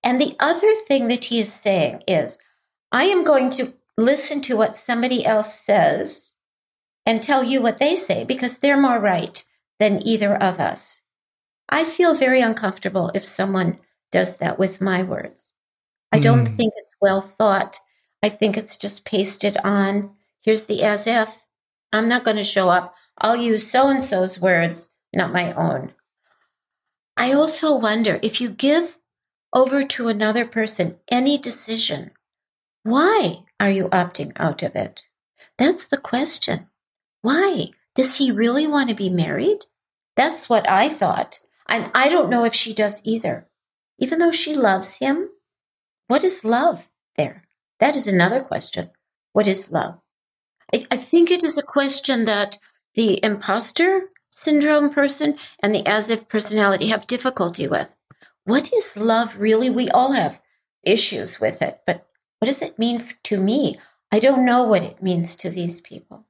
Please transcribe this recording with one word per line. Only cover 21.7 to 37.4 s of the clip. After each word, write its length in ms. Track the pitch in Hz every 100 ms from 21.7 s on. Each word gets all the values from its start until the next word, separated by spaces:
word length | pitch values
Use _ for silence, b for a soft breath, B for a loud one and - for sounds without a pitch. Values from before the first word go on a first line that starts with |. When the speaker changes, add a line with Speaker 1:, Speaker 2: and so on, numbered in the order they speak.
| _ _
Speaker 1:
I'm 160 | 214 226
not 160 | 240
gonna 200 | 240 214
show 260 | 196 - 185
up. 260 | 180 180 b b _
I'll 180 | 220 240
use 340 | 240 214 -
so-and-so's 680 | 254 277 269 262 190 185 185
words, 480 | 185 175 170 170 - _ _
not 220 | - 170
my 180 | 180 175
own. 400 | - 165 139 127 _ _ _ _ _ _ _ _ _ _ _ _ -
I 160 | 247
also 440 | 277 311 - 320 269
wonder 420 | 220 214 214 -
if 180 | 220 -
you 80 | 240
give 500 | 196 269 311 339 - _ _ _ _ _
over 320 | 254 254 277
to 240 | 277 - 233
another 380 | 208 214 226 233
person 500 | 226 214 - 170 - -
any 260 | 247 269 285
decision, 720 | 262 - - 226 - 147 - _ _ _ _ _ _ _
why 640 | 214 254 339 440 202 170 _ _
are 100 | 202
you 180 | 196 -
opting 440 | 185 175 - 147 -
out 260 | 156 -
of 140 | - -
it? 260 | - - _ _ _ b b -
That's 280 | 277 359 -
the 120 | 285
question. 680 | - 240 302 - - 165 - _ _ _ _ _
Why? 440 | 226 302